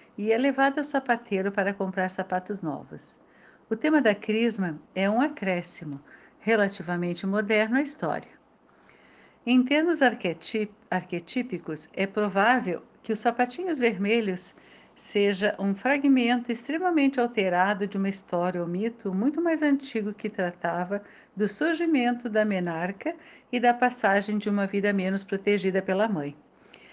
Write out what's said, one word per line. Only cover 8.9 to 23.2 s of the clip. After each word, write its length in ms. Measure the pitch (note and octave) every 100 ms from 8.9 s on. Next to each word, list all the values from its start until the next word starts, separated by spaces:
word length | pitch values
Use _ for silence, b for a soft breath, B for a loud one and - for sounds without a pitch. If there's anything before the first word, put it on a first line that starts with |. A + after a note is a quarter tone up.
| b b b b b -
Em 180 | B3+
termos 380 | B3+ D4 E4 D#4
arquetip-, 720 | C4 G#3+ F3+ E3 - A3 G#3 - -
arquetípicos, 1000 | F#3 F3+ E3+ - B3+ B3 E3+ - D3+ -
é 140 | - G3
provável 720 | G3+ G#3 F#3 G#3+ B3+ F#3 E3+ - _
que 100 | -
os 60 | A3
sapatinhos 580 | A#3+ A#3+ B3 B3 F#4 D4
vermelhos 800 | A#3+ F#3 G3+ A#3 G#3+ F#3 - - B B B B
seja 600 | - G#3 G3+ F#3+ G3+ -
um 160 | G3
fragmento 800 | G3 B3+ C#4+ C#4 C4 A#3 B3 A#3+
extremamente 680 | A3+ - D#4+ F4+ D#4+ C#4 C4+
alterado 680 | A#3+ A#3+ F#3+ F3 F#3+ G3+ G3+
de 80 | G3
uma 120 | G3
história 520 | G3 - F3 F3+ F3
ou 60 | E3+
mito 460 | F3 A3 A3+ G3+
muito 280 | F#3 B3 D#4
mais 200 | E4+ D#4+
antigo 520 | D4+ C#4 - A3 G#3
que 160 | G#3 G#3
tratava 720 | - F3+ F3 F3 E3+ F3+ G3+ G3+ B B
do 140 | - G3+
surgimento 800 | - D#4 D#4+ E4+ D4 A#3+ A#3+ A#3+
da 160 | G#3+
menarca 720 | G#3+ F#3+ F3 D#3+ F3+ G3 D4+ E4+